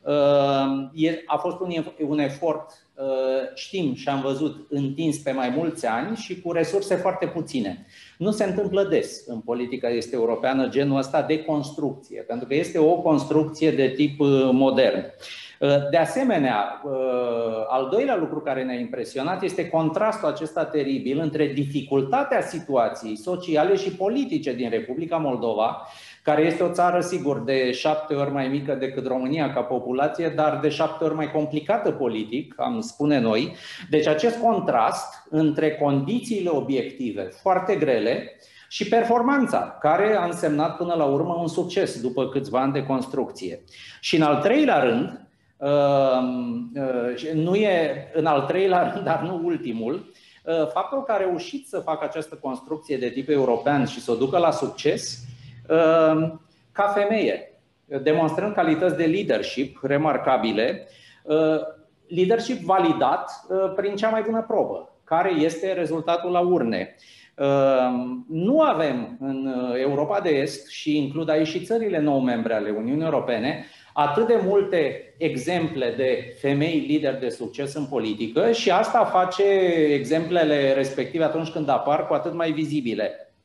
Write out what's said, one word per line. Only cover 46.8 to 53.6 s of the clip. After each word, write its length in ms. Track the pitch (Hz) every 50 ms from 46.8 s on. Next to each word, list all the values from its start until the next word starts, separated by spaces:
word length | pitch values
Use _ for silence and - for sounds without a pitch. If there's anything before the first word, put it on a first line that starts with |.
| 135 131 127 123 120 123 123 123 - 156 160
nu 220 | 156 156 175 185
e 520 | 208 214 208 185 170 160 147 135 143 - - -
în 120 | 165 156
al 160 | 165 147 139
treilea 500 | 135 - 165 185 196 190 180 180 165 - -
rând, 120 | 214 -
dar 160 | - 165 156
nu 200 | 147 175 190 170 165
ultimul, 680 | 175 170 - - 127 113 113 110 117 151 196 - - _ _ _ _ _ _ _
uh, 240 | 160 165 165 151
faptul 360 | - - - 285 - 285 269 262
că 80 | -
a 60 | 220
reușit 500 | 196 190 185 180 156 - - - 277 -
să 120 | - - 175
facă 260 | - - 156 151 151
această 300 | 151 - 160 156 - 156
construcție 600 | 143 - 135 127 123 - - 156 151 - - 143
de 120 | 123 123 120
tip 200 | 117 135 135 151
european 560 | 151 139 127 127 117 113